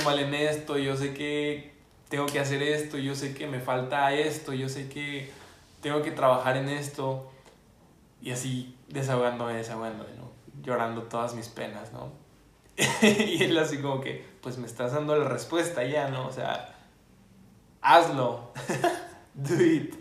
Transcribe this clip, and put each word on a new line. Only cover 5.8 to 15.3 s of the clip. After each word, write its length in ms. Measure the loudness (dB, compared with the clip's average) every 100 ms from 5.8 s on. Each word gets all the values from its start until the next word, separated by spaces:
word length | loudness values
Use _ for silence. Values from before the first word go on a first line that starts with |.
tengo 220 | -2 0
que 80 | -2
trabajar 460 | 2 4 4 2 0
en 120 | 0
esto, 600 | -4 -6 -4 -4 -4 -8 -18 -20 -20 -20 -20 -20 -20 -20 -14
y 80 | -8
así 440 | -6 -4 -4 -6 -14 -10
desahogándome, 680 | -4 0 2 2 0 -4 -4
desahogándome, 560 | -4 -6 -6 -8 -12 -14
¿no? 160 | -16 -18 -20 -14
Llorando 420 | -2 0 0 -2
todas 320 | -4 -2 -2 -4
mis 140 | -10
penas, 420 | -8 -8 -8 -12
¿no? 200 | -12 -14 -14 -20 -20 -20 _ -16 -2
<laughs> 240 | 0 6
Y 420 | 6 6 2 2
él 140 | 4 4
así 220 | 4 0
como 200 | -2 -2
que, 260 | -4 -8 -12 -14
pues 160 | -12 -10
me 80 | -10
estás 280 | -4 -2
dando 220 | 0 2 4
la 100 |
respuesta 560 | 4